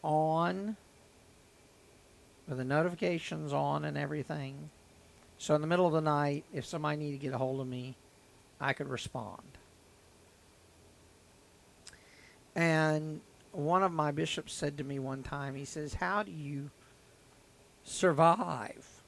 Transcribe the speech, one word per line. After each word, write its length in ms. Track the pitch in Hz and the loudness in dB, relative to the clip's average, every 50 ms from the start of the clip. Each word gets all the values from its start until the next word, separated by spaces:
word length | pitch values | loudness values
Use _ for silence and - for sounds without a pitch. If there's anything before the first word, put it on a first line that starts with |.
on, 720 | - 156 151 156 156 156 160 160 170 175 180 190 202 214 220 - - - - - - - - - - - - - - - - - - - - - - - - - - - - - - - - - - - | 0 2 2 4 4 4 4 2 2 2 0 -2 -4 -6 -6 -8 -12 -20 -20 -20 -20 -20 -20 -20 -20 -20 -20 -20 -20 -20 -20 -20 -20 -20 -20 -20 -20 -20 -20 -20 -20 -20 -20 -20 -20 -20 -20 -20 -10 -8
with 100 | 143 127 | -6 -4
the 60 | 131 | -2
notifications 880 | 131 139 151 165 180 175 170 - 185 175 165 - - - 156 156 147 | 2 2 4 4 2 0 0 0 0 0 0 -2 -4 -6 -6 -4 -2
on 320 | 143 143 143 143 147 151 151 | 0 0 2 2 0 0 -2
and 120 | 151 147 | -2 -2
everything. 760 | 147 147 143 151 151 135 - 151 151 139 135 139 143 151 151 - - - - - - - - - - - - - - | -2 -2 -2 -4 -4 -4 -4 -6 -6 -6 -8 -10 -12 -14 -14 -16 -20 -20 -20 -20 -20 -20 -20 -20 -20 -20 -20 -18 -12
So 140 | - - 151 | 0 2 2
in 60 | 151 | 4
the 80 | 151 160 | 4 4
middle 180 | 170 175 185 | 4 6 6
of 60 | 175 | 6
the 80 | 151 160 | 4 4
night, 440 | 156 156 147 147 147 143 143 147 - - | 4 4 4 4 4 2 0 -2 -4 -6
if 140 | - 139 - | -8 -8 -6
somebody 300 | - - 160 151 151 151 | -6 -6 -2 -2 -2 -2
needed 240 | 151 151 147 143 139 | -2 -4 -4 -6 -4
to 20 | |
get 100 | 143 139 | -4 -4
a 60 | 135 120 | -2 0
hold 220 | 131 131 135 135 | 0 0 0 -2
of 80 | 135 127 | -4 -4
me, 260 | 127 127 123 131 127 - - - - - - - - - - - - - | -6 -6 -8 -10 -12 -14 -18 -20 -20 -20 -20 -20 -20 -20 -20 -20 -10 -4
I 120 | 139 135 | -2 -2
could 160 | 139 - 147 135 | 0 -2 -2 -4
respond. 540 | 131 117 - - - 127 113 104 - - - - - - - - - - - - - - - - - - - - - - - - - - - - - - - - - - - - - - - - - - - - - - - - - - - - - - - - - - - - - - - - - | -4 -6 -6 -8 -8 -8 -8 -8 -12 -14 -18 -20 -20 -20 -20 -20 -20 -20 -20 -20 -20 -20 -20 -20 -20 -20 -20 -20 -20 -20 -20 -20 -20 -20 -20 -20 -20 -20 -20 -20 -20 -20 -20 -20 -20 -20 -20 -20 -20 -20 -20 -20 -20 -20 -20 -20 -20 -20 -20 -20 -20 -20 -20 -20 -20 -20 -20 -20 -20 -20 -20 -6 0
And 680 | - 170 165 160 156 156 156 156 156 156 156 156 151 - - - - - - | 2 4 6 6 6 4 4 4 2 0 -4 -8 -10 -12 -18 -20 -20 -20 -12
one 300 | - 185 143 151 175 185 | -6 -4 0 2 4 4
of 100 | 196 185 | 4 4
my 180 | 170 160 151 147 | 2 2 0 0
bishops 420 | 143 147 160 160 - - - - | 2 0 -2 -2 -2 -6 -6 -8
said 260 | - - - 147 143 143 | -8 -4 -4 -4 -4 -4
to 60 | 143 | -6
me 140 | 135 139 139 | -4 -4 -4
one 240 | 131 135 135 135 | -4 -4 -6 -6
time, 320 | 131 - - 143 139 139 135 | -6 -8 -6 -6 -6 -6 -6
he 100 | 139 139 | -8 -10
says, 300 | - - 160 151 147 - | -8 -8 -8 -8 -6 -4
"How 280 | - 180 180 190 208 | -2 0 2 2 0
do 100 | 214 202 | 0 -2
you 380 | 175 156 147 143 147 139 143 143 - - - - - - - - - - - - - - - - - - - - - - - | -6 -8 -6 -6 -6 -6 -8 -8 -14 -18 -20 -20 -20 -20 -20 -20 -20 -20 -20 -20 -20 -20 -20 -20 -20 -20 -20 -20 -20 -20 -14
survive 1000 | - - - - 180 156 139 165 165 170 220 185 175 156 123 104 - - - - - - - - | -10 -4 2 4 4 6 8 6 6 6 4 0 -4 -4 -6 -6 -8 -10 -14 -18 -20 -20 -20 -20